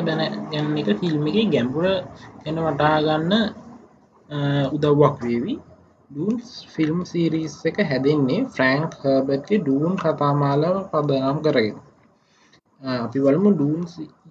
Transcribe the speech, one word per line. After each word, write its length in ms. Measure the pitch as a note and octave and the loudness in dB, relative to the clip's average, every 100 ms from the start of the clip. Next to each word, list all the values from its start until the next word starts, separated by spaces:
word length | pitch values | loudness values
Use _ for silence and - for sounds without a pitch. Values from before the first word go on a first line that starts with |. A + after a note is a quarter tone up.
| E3 | -2
දැන 420 | D#3+ D#3 - D#3 | -2 -4 -6 -6
ගන්න 280 | D3+ D3+ D3+ | -4 -2 -2
එක 220 | G3+ G#3 | -2 -2
ෆිල්ම් 280 | F3 D3+ D3+ | 0 0 0
එකේ 180 | G#3 G#3 | 2 2
ගැඹුර 380 | C#3 B2 D3 F#3 F#3 - - - - | 2 0 0 0 -2 -4 -16 -20 -14
ගැන 120 | D#3 E3 | -6 -2
වටහා 460 | D#3+ C#3+ D3+ D#3 | -2 2 2 2
ගන්න, 320 | D#3 D#3 E3 A3+ G#3+ - - - - _ _ _ - | 2 0 2 0 0 -6 -18 -20 -20 _ _ _ -10
අ, 60 | C#3+ C#3+ C#3+ C3+ | -4 0 0 0
උදව්වක් 560 | D3 D3 D3 C#3+ - | 0 2 6 4 2
වේවි. 360 | A#2+ A#2+ F3+ D#4 - - _ _ _ | -2 -2 -2 -6 -10 -20 _ _ _
ඩූන් 260 | C#3+ G3 A#3+ - - - - | -6 -4 -4 -8 -18 -10 -2
ෆිල්ම් 280 | D#3 F3 | -2 -2
සීරීස් 640 | F3 E3+ E3 D#3+ D#3 - D#3+ | -4 -2 0 0 -4 -6 -4
එක 160 | G#3 | -2
හැදෙන්නේ 640 | D#3+ C3 C#3 D3+ B2+ F#3+ C4+ | -2 2 2 2 2 0 -2
ෆ්‍රැන්ක් 480 | - C3 C3 E3 | 0 2 2 -2
හර්බර්ට්ගේ 640 | - C#3 C3+ C3+ C#3 - G#3 | -2 0 2 2 -2 0 0
ඩූන් 380 | C#3 C#3 E3 F#3+ | 2 0 0 0
කතා 380 | D#3+ D3 C#3+ | -2 0 2
මාලාව 560 | C#3+ C#3+ C#3+ E3+ F#3+ F#3 | 2 2 2 2 0 -2
පදනම් 500 | D#3 C#3+ C3+ C3 D3+ | -2 0 0 0 0
කරගෙන. 360 | D3+ C3+ G#2+ - - _ _ _ _ _ _ _ _ _ | 2 2 0 -4 -16 _ _ _ _ _ _ _ _ _
අ, 220 | C3+ B2 | -6 -4
අපි 160 | A2+ C3+ | -2 0
බලමු 320 | C3+ D#3+ G#3 | 2 4 4
ඩූන් 340 | E3 C#3+ D#3+ F3 | 4 2 -2 -6
සි-, 240 | - D3+ _ D#3+ | -10 -16 _ -20